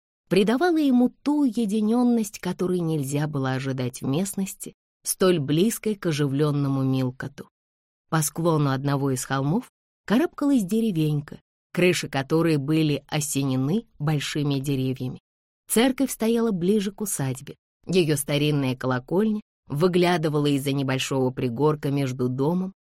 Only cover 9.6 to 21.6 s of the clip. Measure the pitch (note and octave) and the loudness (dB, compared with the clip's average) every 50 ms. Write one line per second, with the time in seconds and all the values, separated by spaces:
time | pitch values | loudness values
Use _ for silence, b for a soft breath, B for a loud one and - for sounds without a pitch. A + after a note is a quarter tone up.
9.6 | B3+ - _ _ _ _ _ _ _ - F#3+ B3+ E4 F4+ - - C#4+ C#4+ C#4+ B3+ | -2 -6 _ _ _ _ _ _ _ 2 2 2 2 0 -2 -2 0 2 2 2
10.6 | G3+ E3+ G#3+ A3+ A3+ A3 F#3 D#3+ D#3 D3+ D3+ D3 D3 - - - _ _ _ _ | 2 0 0 0 0 0 0 0 0 0 0 -2 -4 -6 -12 -20 _ _ _ _
11.6 | _ _ - - F3 F3+ E3+ - - D3+ - C#3 C3+ C3+ D#3 D#3+ E3 E3 D#3+ D3 | _ _ -2 2 2 2 2 0 -2 -4 -4 -4 -2 0 2 2 2 2 2 0
12.6 | C3+ D3 D#3 D#3+ D#3+ D3+ C#3+ - - - D3+ D3+ D3 - - C#3 C#3 C#3 C3 C3 | 0 0 2 2 2 2 0 -2 -4 -4 -4 -4 -2 -2 -2 -2 -2 0 0 0
13.6 | C3 C#3 E3+ A3+ A#3+ _ _ - D3+ D3+ D#3 C#3+ C#3 - - D#3+ C#3+ D3 C#3 C#3 | 0 0 0 -2 -4 _ _ -6 -2 -2 -2 -2 -2 -4 -4 -2 -2 0 -2 -2
14.6 | C3+ D3 C#3 C3 C3 C3 B2+ - B2+ C3 C#3+ - _ _ _ _ _ _ _ _ | -2 -2 -2 -2 -2 -2 -4 -4 -6 -8 -10 -12 _ _ _ _ _ _ _ _
15.6 | _ - - G#3+ A#3+ C4+ B3+ - C#4 B3+ - - A3 A3 A#3 A#3 A#3 A#3 G#3 E3+ | _ -2 2 2 2 2 2 0 -2 -2 -2 -2 -2 0 0 2 0 0 0 0
16.6 | E3 F3+ G#3 A3 F#3+ G#3+ G#3 - G#3+ G3+ - - C#3 C3 C3 C3 C#3+ - - _ | 0 2 2 2 0 -2 -6 -6 -6 -6 -4 -4 -4 -4 -6 -6 -10 -16 -18 _
17.6 | _ _ _ _ - - E3+ F#3 F3 D3+ D3+ D3 - - D3 C#3+ D3 D3+ D3+ C#3+ | _ _ _ _ -6 0 2 2 2 2 2 0 0 -2 0 0 2 2 2 0
18.6 | C#3 C3 B2+ B2+ - B2+ B2+ B2+ B2+ - E3 F#3 G#3+ A3 G#3+ G#3+ - _ _ _ | 0 -2 -2 -2 -2 -2 -2 -2 -4 -2 -2 0 0 0 -2 -4 -6 _ _ _
19.6 | _ - C#3+ C#3+ F3+ F#3 F3 F3+ F3 F3 F3+ E3+ D#3 D#3+ D3 D3+ D3 D3 C#3+ C#3 | _ -8 -2 0 0 2 4 4 4 4 2 2 0 0 0 0 2 2 2 0
20.6 | C3 C#3+ C#3 C#3+ C#3 C3 C3 C3 - - C#3+ C3+ B2+ B2+ B2+ C3+ C3 B2+ A#2 A#2 | 0 0 -2 -2 0 -2 -2 -2 -2 -2 0 0 0 0 -2 -2 -4 -4 -2 0